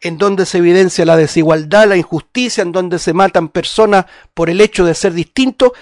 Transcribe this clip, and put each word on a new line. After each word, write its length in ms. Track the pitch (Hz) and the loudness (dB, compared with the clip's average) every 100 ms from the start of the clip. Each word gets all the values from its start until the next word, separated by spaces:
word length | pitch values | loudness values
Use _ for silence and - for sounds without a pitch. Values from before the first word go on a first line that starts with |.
en 160 | 170 160 | -10 -2
donde 300 | 202 196 175 | -2 -2 -2
se 120 | 185 | 0
evidencia 460 | 175 185 190 - | 2 4 2 0
la 120 | 165 165 | 2 2
desigualdad, 720 | 151 170 160 160 151 202 214 | 2 0 0 0 0 2 4
la 120 | 185 | 2
injusticia, 640 | 156 170 - 247 247 220 | -2 -6 -6 -6 -4 -4
en 100 | 175 | -4
donde 260 | 185 180 175 | -4 -4 -4
se 140 | - | -2
matan 360 | 170 190 180 165 | 0 0 0 -4
personas 580 | 180 - - 220 196 175 - _ | -6 -4 0 2 2 -2 -10 _
por 160 | - 170 | -6 -2
el 140 | 185 | 0
hecho 220 | 214 - 175 | 0 2 -2
de 80 | |
ser 180 | 160 202 | 0 -2
distintos 600 | 170 160 - 262 - 247 247 | -4 -6 -2 -2 0 0 -2